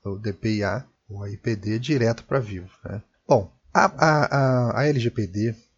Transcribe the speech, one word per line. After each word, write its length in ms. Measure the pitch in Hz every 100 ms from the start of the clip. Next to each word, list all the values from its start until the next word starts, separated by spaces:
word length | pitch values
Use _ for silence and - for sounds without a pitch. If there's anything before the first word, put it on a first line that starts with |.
o 120 | 104 98
D 180 | 107
P 220 | 98 113 107
I 80 |
A, 200 | 101 104 - _ _
o 140 | 101
A 80 | 101
I 80 | 101
P 180 | - 107
D, 220 | 101 110
direto 460 | 120 147 113 117
pra 140 | - 135
Vivo, 300 | 107 95 92 _
né? 180 | - 101 - _ -
Bom, 240 | 127 98 _ _
a, 140 | - 185
a, 380 | - 160 151
a, 560 | 143 139 135 127 120 117
a 60 | 147
L 140 | 143
G 100 | 117
P 160 | - 101
D 280 | 101 113 110 _